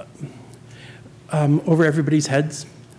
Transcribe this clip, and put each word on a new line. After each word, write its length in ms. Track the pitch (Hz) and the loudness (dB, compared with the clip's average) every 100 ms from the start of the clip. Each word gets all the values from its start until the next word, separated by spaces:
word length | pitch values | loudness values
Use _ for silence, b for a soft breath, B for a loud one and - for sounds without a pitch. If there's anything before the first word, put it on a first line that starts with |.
| - - 147 - - - B B B B - - - | -20 -18 -18 -18 -20 -20 B B B B -20 -20 -6
um, 320 | 156 143 151 - | 0 2 2 2
over 200 | 160 160 | 2 2
everybody's 400 | 156 143 151 147 | 2 0 -2 0
heads. 400 | 139 151 - - - - | -2 -2 -8 -16 -20 -20